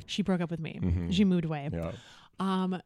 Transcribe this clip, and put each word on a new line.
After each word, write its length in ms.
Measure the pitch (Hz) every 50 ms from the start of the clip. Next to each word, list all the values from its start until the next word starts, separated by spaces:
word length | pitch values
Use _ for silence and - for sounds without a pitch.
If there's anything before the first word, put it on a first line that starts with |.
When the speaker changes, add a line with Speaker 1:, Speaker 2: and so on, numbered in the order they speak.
| - -
Speaker 1:
She 160 | - - 190
broke 180 | 196 185 170
up 80 | 175 160
with 80 | 170 160
me. 200 | 160 - - -
Speaker 2:
Mm-hmm. 300 | - - 85 - 175 170
Speaker 1:
She 120 | 175 185 214
moved 200 | 190 180 175 165
away. 240 | 156 160 147 139 143
Speaker 2:
Yeah. 200 | - 85 82 85 - - - - - - - - _ -
Speaker 1:
Um, 420 | 190 190 190 185 185 185 185 170 -